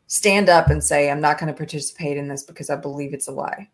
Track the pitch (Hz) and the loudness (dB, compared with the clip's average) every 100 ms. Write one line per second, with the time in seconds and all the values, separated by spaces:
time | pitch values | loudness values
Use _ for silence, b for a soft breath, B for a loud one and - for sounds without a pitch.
0 | _ - 208 196 196 170 160 151 - 147 | _ 0 2 4 6 6 6 2 2 2
1 | 143 143 151 147 160 139 156 151 139 - | 2 2 0 0 -2 -6 -8 -8 -10 -8
2 | 151 143 143 139 - - 139 143 143 143 | -6 -6 -6 -10 -12 -16 -6 -6 -6 -8
3 | 139 139 - 139 - - 202 | -8 -8 -10 -8 -8 -8 -14